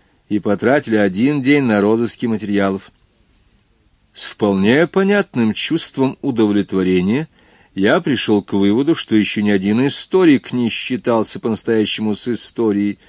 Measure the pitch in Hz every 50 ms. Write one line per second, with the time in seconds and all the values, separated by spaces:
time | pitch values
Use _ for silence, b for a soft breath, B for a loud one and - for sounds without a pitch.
0 | _ _ _ _ _ _ 104 104 - 107 101 90 - 117 139 147 135 117 110 107
1 | 104 98 90 101 123 143 151 143 123 139 147 143 135 117 107 101 98 104 113 113
2 | 120 110 - - 127 117 110 98 107 101 101 98 98 98 95 98 - - _ _
3 | _ _ _ _ _ _ _ _ _ _ _ _ _ _ _ _ _ _ _ _
4 | _ _ _ - - - - - 107 101 98 95 98 107 127 151 170 - - 190
5 | 196 196 208 202 190 - - 123 113 107 - - - - 156 165 - - - 139
6 | 131 135 - - - 139 120 113 110 104 101 104 92 - 95 95 92 92 92 90
7 | 90 98 117 143 160 b b b b b b b b b _ 95 95 113 151 180
8 | 165 156 127 - - - 107 101 - - 113 98 98 101 104 127 143 156 165 -
9 | - - 113 107 101 - - 107 104 104 101 95 95 101 107 120 135 139 - -
10 | - - - 185 185 160 139 117 - - 127 123 120 107 - - - - 127 101
11 | - 123 117 113 101 - - 95 - 117 107 - - 117 113 110 107 - - -
12 | 110 107 101 - - 123 113 - - - - - 117 107 98 101 101 101 98 B
13 | B